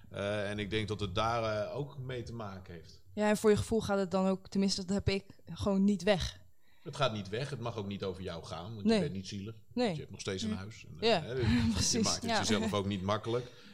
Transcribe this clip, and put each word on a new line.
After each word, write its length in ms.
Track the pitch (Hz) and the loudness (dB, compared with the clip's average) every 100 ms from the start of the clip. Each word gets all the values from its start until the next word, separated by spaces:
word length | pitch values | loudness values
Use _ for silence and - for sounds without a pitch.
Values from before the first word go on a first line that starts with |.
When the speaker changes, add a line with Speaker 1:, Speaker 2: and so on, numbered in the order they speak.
| - | -10
Speaker 1:
Eh, 400 | 98 101 104 101 | -4 -2 0 -2
en 100 | 104 | -2
ik 100 | 104 | 0
denk 180 | 110 101 | 0 0
dat 120 | 104 | -2
het 160 | 101 95 | -2 2
daar, 500 | 110 117 110 107 104 | 2 2 0 0 -2
eh, 80 | 120 | -4
ook 200 | 143 - | -6 -8
mee 260 | 127 127 | -8 -6
te 100 | 113 | -8
maken 400 | 117 104 95 92 | -8 -8 -10 -12
heeft. 280 | 85 - - - | -14 -16 -20 -12
Speaker 2:
Ja, 160 | - 208 | 0 2
en 80 | 214 | 4
voor 120 | 214 | 6
je 80 | 208 | 4
gevoel 240 | - 226 | 4 0
gaat 160 | 202 196 | 2 0
het 120 | 190 | 2
dan 160 | 190 190 | 2 2
ook, 200 | 190 - | 2 -2
tenminste 380 | 190 196 196 180 | 0 2 0 -2
dat 100 | 202 | 0
heb 140 | 196 | 2
ik, 160 | 196 - - - | 0 -2 -18 -14
gewoon 380 | 165 208 196 | -2 2 4
niet 200 | 196 202 | 4 4
weg. 360 | 175 185 - - - - - - | 4 4 2 -6 -18 -20 -20 -16
Speaker 1:
Het 120 | - - | -12 0
gaat 180 | 135 | 2
niet 160 | 107 92 | 2 -4
weg, 200 | 107 139 | -4 -4
het 100 | 113 | -4
mag 180 | 117 110 | -6 -4
ook 100 | 98 | -4
niet 160 | 101 | -4
over 180 | 98 90 | -4 -4
jou 200 | 92 85 | -6 -8
gaan, 300 | - 82 87 | -8 -8 -8
want 120 | 113 107 | -2 2
Speaker 2:
Nee. 100 | 220 | 2
Speaker 1:
je 60 | |
bent 120 | - | 2
niet 140 | 95 95 | -4 -6
zielig. 260 | 101 101 113 - | -8 -8 -12 -10
Speaker 2:
Nee. 100 | - 240 | -2 0
Speaker 1:
Want 100 | 156 | 0
je 60 | |
hebt 100 | - | -8
nog 100 | 98 | -8
steeds 220 | - 95 | -4 -2
een 60 | 214 | -2
Speaker 3:
Hm. 60 | 95 | -4
Speaker 1:
huis. 300 | 101 - - - | -8 -12 -16 -2
En, 80 | 220 | 2
Speaker 2:
Ja, 140 | 196 | 2
Speaker 1:
eh, 60 | 151 | 2
hè, 80 | 131 | 0
dus 100 | 123 | 4
Speaker 2:
<laughs> 280 | 240 226 | 4 4
precies. 180 | 196 202 | 2 2
Speaker 1:
je 80 | 240 | 4
maakt 180 | 196 - | 2 2
het 80 | 233 | 0
Speaker 3:
Ja. 80 | 220 | 0
Speaker 1:
jezelf 340 | - 104 110 | 2 2 2
ook 120 | 101 98 | 0 0
niet 160 | 101 | 0
makkelijk. 500 | 95 107 113 120 123 - - | 0 0 0 -2 -2 -14 -20